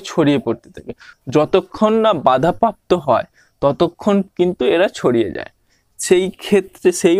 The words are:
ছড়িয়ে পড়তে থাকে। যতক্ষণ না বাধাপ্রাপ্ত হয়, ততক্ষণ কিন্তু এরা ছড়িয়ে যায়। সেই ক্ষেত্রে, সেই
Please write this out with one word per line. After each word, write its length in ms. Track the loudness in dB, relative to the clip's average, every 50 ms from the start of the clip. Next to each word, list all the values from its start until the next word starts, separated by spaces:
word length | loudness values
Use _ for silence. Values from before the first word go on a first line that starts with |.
| -2 -2
ছড়িয়ে 300 | -2 0 2 2 2 0 0
পড়তে 220 | -4 -6 -6 _ -20 -20
থাকে। 160 | -20 -18 -18 -18 -18 -20 -20 -20 _ _ -2 0
যতক্ষণ 560 | 0 0 2 0 0 -2 -4 -4 -2 0 0 2 2 2
না 60 | 0 0 0 0 0
বাধাপ্রাপ্ত 640 | 2 2 0 -2 -2 0 -2 -4 -4 _ _ -2 -2 -2 0
হয়, 200 | 0 -2 -2 -2 -6 _ _ _ _ _ _
ততক্ষণ 540 | -2 -2 0 0 -2 -2 -4 -4 -2 0 0 0 -2 -2 _ 0
কিন্তু 240 | 0 0 0 -2 0 0 2
এরা 140 | 2 0 0 -2 -2
ছড়িয়ে 320 | -2 0 0 0 -2 -2 -6
যায়। 140 | -10 -14 -16 _ _ _ _ _ _ _ _ _ -8
সেই 240 | -2 0 0 0 0 -2 -6 -12
ক্ষেত্রে, 460 | -4 -2 -2 -2 -2 -4 -8 -4 -2 -2
সেই 260 | 0 2 2 2 2 2